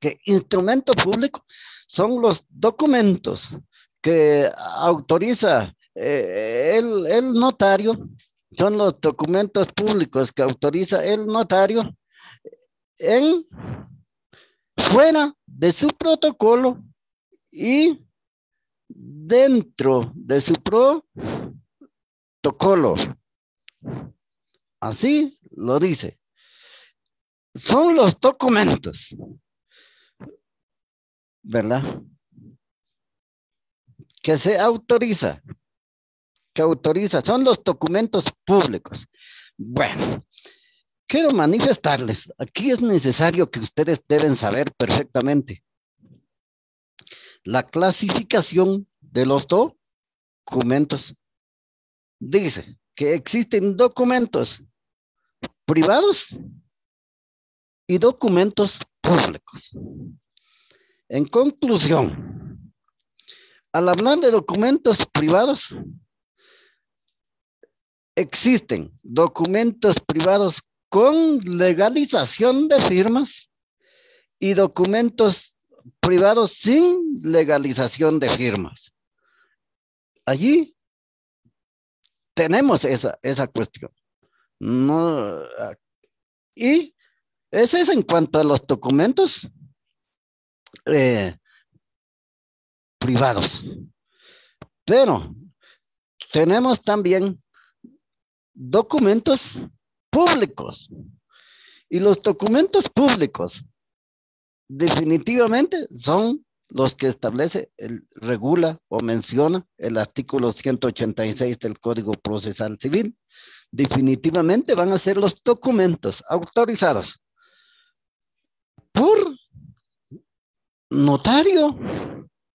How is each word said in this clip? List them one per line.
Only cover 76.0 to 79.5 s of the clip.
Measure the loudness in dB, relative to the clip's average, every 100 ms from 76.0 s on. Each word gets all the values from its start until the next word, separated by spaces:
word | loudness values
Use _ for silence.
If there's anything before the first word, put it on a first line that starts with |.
privados | 0 4 4 4 0
sin | -2 2 4 4 2 -2 -6
legalización | 0 2 4 2 0 -2 -4 0 0 2
de | 0
firmas. | 0 -2 -2 -6 -14 -20 _ _ _ _ _ _